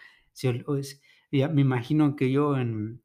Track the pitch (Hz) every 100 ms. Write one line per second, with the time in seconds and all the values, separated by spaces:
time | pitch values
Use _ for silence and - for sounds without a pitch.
0 | - _ _ - 131 123 - 139 139 -
1 | _ _ _ 143 135 147 135 127 117 151
2 | 151 143 131 135 147 139 120 110 107 120